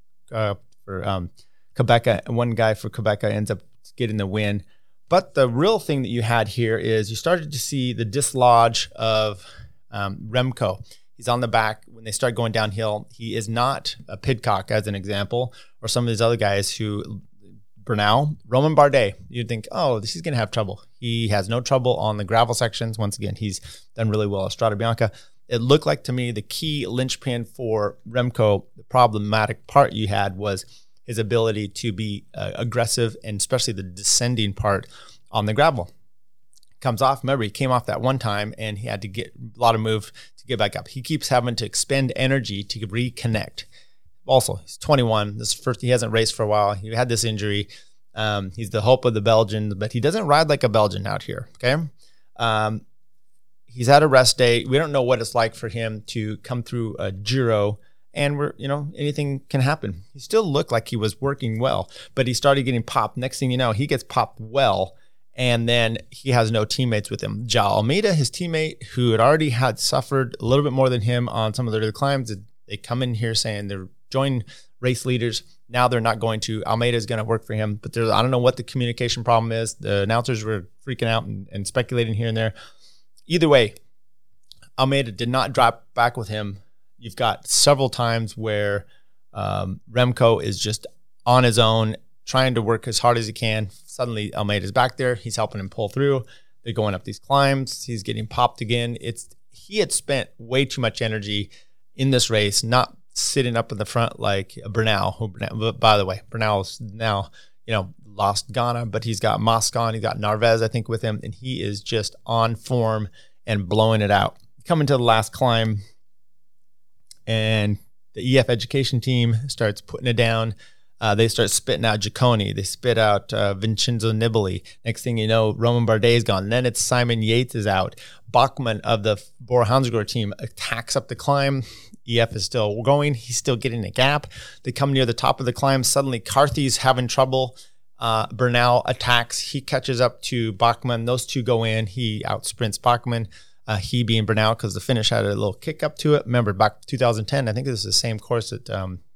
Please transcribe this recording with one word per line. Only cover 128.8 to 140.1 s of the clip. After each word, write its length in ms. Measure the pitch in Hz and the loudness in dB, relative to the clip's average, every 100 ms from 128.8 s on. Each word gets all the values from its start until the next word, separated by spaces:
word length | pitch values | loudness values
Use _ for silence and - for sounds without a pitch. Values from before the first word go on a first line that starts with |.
of 220 | - 110 | 0 0
the 180 | 107 101 - - | 2 -2 -4 -20
Bora 260 | 120 123 110 | 0 2 4
Hansgrohe 420 | 135 123 113 104 | 4 2 0 -2
team 260 | 120 101 - | -2 -4 -6
attacks 560 | 113 - - 113 - 135 | -12 -10 -6 -6 -4 -4
up 140 | - | -4
the 60 | 117 | -6
climb. 480 | - 143 139 135 120 - - - - | 0 0 2 -2 -6 -14 -20 -20 -2
E 120 | 117 | 2
F 140 | 113 | 2
is 120 | 110 - | 0 -4
still 360 | 123 107 107 | -2 -2 0
going. 320 | 120 143 147 | 2 4 2
He's 240 | 123 123 120 | -2 -4 -4
still 200 | - 117 | -2 -2
getting 260 | 131 117 | -2 -4
a 80 | 104 | -4
gap. 360 | - 131 147 - - - - | 2 2 2 -4 -14 -18 -10
They 80 | 135 | -8
come 220 | - 139 | -2 2
near 120 | 135 120 | 2 2
the 80 | |
top 280 | 113 131 - | 2 2 2
of 40 | 127 | -2
the 80 | |
climb. 300 | 120 139 135 | -2 0 2
Suddenly, 380 | 120 143 135 120 | 2 0 0 -4
Carthy's 560 | - 139 147 151 135 - | -2 2 2 2 -2 2
having 300 | 131 127 123 | 2 2 0
trouble. 500 | - 131 131 127 - - - - - | 2 2 2 -2 -6 -20 -20 -20 -6
Uh, 280 | 117 110 - | -2 0 -2
Bernal 560 | 117 123 120 123 120 - | 0 2 4 6 4 2
attacks. 540 | 131 - 120 120 - - | -2 2 2 2 -6 -6
He 80 | 139 | -8
catches 400 | - 131 131 123 | -2 -2 -2 0
up 220 | 123 | 0